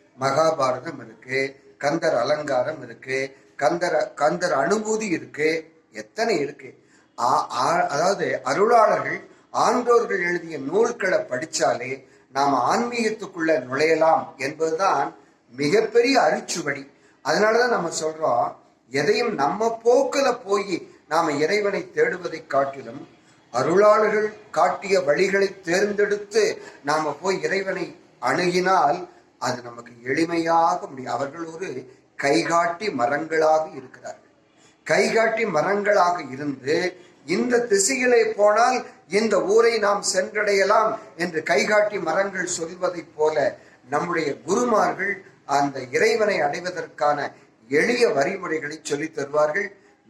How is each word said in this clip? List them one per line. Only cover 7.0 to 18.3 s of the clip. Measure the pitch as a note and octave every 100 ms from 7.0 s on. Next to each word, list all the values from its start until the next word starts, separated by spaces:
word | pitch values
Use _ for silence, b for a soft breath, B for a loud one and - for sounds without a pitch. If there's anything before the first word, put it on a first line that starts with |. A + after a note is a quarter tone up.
| b -
ஆ-, | B2 D3 -
ஆ-, | B2 C#3 F3 F3
அதாவது | C#3+ F3+ G3 C#3 -
அருளாளர்கள், | B2+ D#3+ A3 A#3 G#3 E3+ C3+ F#3 - b b
ஆன்றோர்கள் | B2 F3 B3 A#3+ A#3 G3 G3
எழுதிய | F3 F3 E3 D3+
நூல்களை | C3+ F#3+ A#3 - F#3+ D#3+
படிச்சாலே | - B2+ D#3+ - C3 A#2 B2 C3+ - b b
நாம | C3+ C#3+ B2+ B2+
ஆன்மீகத்துக்குள்ள | G3+ A#3+ A#3+ G#3+ - F#3+ E3+ D#3+ D3
நுழையலாம் | B2 C#3 D#3+ D#3+ D#3+ D#3 - -
என்பதுதான் | C#3 D3+ D#3+ D#3+ G3 C#3 D#3 - b b _
மிகப்பெரிய | A#2+ C#3+ G#3 G#3+ A#3 C4+ B3+
அரிச்சுவடி. | - A3 - F3 C#3+ C#3 C3+ b b b C3+
அதனாலதான் | E3+ G#3+ A#3 A#3+ G3+
நம்ம | E3+ -
சொல்றோம், | D#3 D#3+ D3